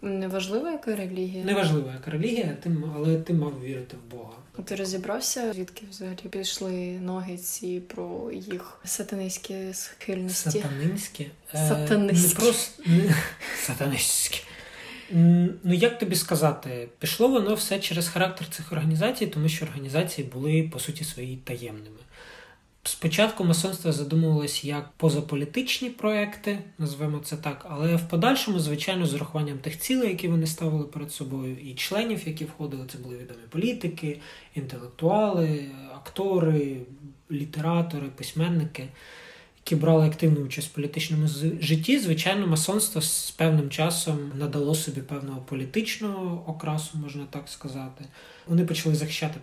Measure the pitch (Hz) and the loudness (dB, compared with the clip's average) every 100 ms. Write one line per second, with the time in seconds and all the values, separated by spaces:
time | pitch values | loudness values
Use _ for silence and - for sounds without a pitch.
0 | 202 196 190 190 185 220 330 302 233 202 | -4 -4 -2 -2 -2 -2 -2 -4 -4 -4
1 | 185 185 185 185 185 196 170 151 131 131 | -4 -4 -4 -2 0 2 4 2 0 -6
2 | 160 156 220 233 180 151 175 160 156 147 | -4 -2 0 0 0 -2 -2 0 -2 0
3 | 156 160 - 165 147 131 127 131 123 123 | 2 2 4 2 2 -4 -8 -8 -10 -16
4 | 117 123 107 - - - 185 196 190 185 | -16 -16 -14 -18 -16 -14 -8 -4 -2 -4
5 | 185 226 - 262 233 190 180 - 202 190 | -2 -2 -2 -2 -2 -2 -6 -10 -16 -10
6 | 185 180 185 190 190 - 190 185 180 180 | -10 -8 -8 -6 -4 -4 -4 -4 -4 -6
7 | 180 185 185 180 - - 180 180 180 - | -4 -4 -6 -8 -8 -6 -6 -6 -8 -10
8 | 175 175 - 185 190 180 - - 185 - | -8 -8 -8 -8 -8 -8 -10 -14 -6 -6
9 | 208 196 185 - - 190 190 185 - - | -4 -6 -6 -6 -8 -8 -8 -8 -10 -10
10 | - 190 180 180 160 208 147 139 160 202 | -6 -4 -2 -2 0 0 -2 0 0 -2
11 | - - 143 - - 151 156 151 151 208 | -6 -10 -12 -14 -8 0 2 2 4 4
12 | 196 170 175 156 233 233 - - 175 170 | 6 6 6 6 4 4 -2 -2 6 6
13 | 196 156 - - - - - 127 143 131 | 8 4 0 -6 -8 -4 -4 -2 0 0
14 | - - - - - - - - - - | 2 2 0 -2 -8 -16 -18 -16 -16 -16
15 | - 170 170 175 175 - 175 180 240 - | 0 8 8 8 6 2 2 6 4 4
16 | 190 - - 160 151 143 131 123 120 - | 0 0 2 4 4 2 -4 -8 -10 -6
17 | 147 - 240 262 202 214 - 196 - 170 | -4 4 6 6 4 0 0 -2 0 0
18 | 170 175 185 185 160 - 160 160 160 156 | 0 2 0 0 -8 -8 -6 0 2 4
19 | 214 262 208 151 156 156 156 139 135 143 | 2 0 -2 2 0 0 -4 -6 -2 0
20 | 175 - 127 123 147 160 160 - - 156 | 0 -2 -6 -4 2 2 2 -2 -6 -6
21 | 156 - 127 127 - 120 120 107 107 107 | -8 -8 -10 -10 -8 -8 -8 -12 -14 -20
22 | - - - - - - _ _ - - | -20 -20 -20 -20 -20 -20 _ _ -8 -4
23 | 165 160 214 - 175 165 190 175 170 147 | 0 2 2 4 2 4 2 0 0 0
24 | 143 160 160 151 147 - 143 147 139 - | 2 4 4 4 2 -2 -4 -4 -6 0
25 | 160 143 151 139 147 247 262 - 247 - | 2 2 0 -2 0 -2 -2 -2 -4 -2
26 | 214 214 208 - 208 202 - - 151 139 | 0 0 0 -4 -4 -4 -6 -4 -4 -2
27 | 151 147 - 151 151 135 - 143 160 165 | -4 -4 -6 -6 -6 -8 -8 -2 2 2
28 | 165 170 226 269 220 185 151 147 - 185 | 2 4 6 4 2 2 2 0 0 2
29 | 160 143 160 156 147 135 156 - - 262 | 0 0 -2 -2 -2 -4 -8 -6 0 2
30 | 226 175 180 165 160 - 165 151 147 151 | 2 0 2 2 2 0 0 0 -2 -6
31 | 147 - 135 135 127 131 143 127 - 202 | -8 -8 -6 -4 -6 -8 -10 -6 -2 0
32 | 233 208 165 151 151 - 147 135 131 131 | 0 -2 -4 -6 -8 -6 -8 -6 -10 -12
33 | 127 123 123 - - 160 233 240 170 - | -12 -12 -14 -16 -8 -2 0 0 -4 -4
34 | 156 147 - - - - 131 127 123 - | -4 -6 -10 -20 -12 -8 -8 -10 -14 0
35 | 165 208 214 180 160 151 139 135 135 135 | 4 6 4 4 2 2 -4 -12 -14 -16
36 | - - 196 185 160 151 139 131 123 139 | -10 -4 2 4 6 4 2 -4 -10 -14
37 | 143 - - 147 143 156 160 170 170 147 | -18 -20 -8 -6 -4 -2 2 2 2 -2
38 | 139 - - 156 175 170 151 - 131 - | -6 -8 -6 -2 2 2 0 -4 -12 -14
39 | - - - - - _ - 156 156 160 | -20 -20 -20 -20 -20 _ -2 2 6 8
40 | 156 - 165 147 135 156 - - 143 - | 6 6 4 4 2 -4 -6 -4 -4 -2
41 | - 156 156 143 160 165 151 160 196 277 | 0 2 2 2 -2 0 2 2 4 2
42 | 190 160 185 202 190 156 170 208 214 160 | 4 2 2 2 4 2 2 2 0 0
43 | 156 - - - 165 156 139 143 165 170 | -2 -2 -4 2 4 6 4 2 0 2
44 | 165 147 143 135 143 139 143 160 - 135 | 0 -2 -4 -4 -2 0 2 2 0 -6
45 | 131 143 135 131 131 131 131 220 220 - | -6 -8 -6 -10 -8 -6 -2 -2 -2 -4
46 | 214 196 185 170 170 156 156 156 - 156 | -4 -4 -4 -4 -6 -6 -4 -4 -4 -6
47 | 143 143 135 147 139 - 143 135 131 131 | -6 -8 -10 -10 -12 -12 -10 -10 -10 -14
48 | 135 - - - - 170 170 160 160 151 | -18 -20 -20 -16 2 2 4 2 2 2
49 | 156 - 156 - | 0 -2 -4 -6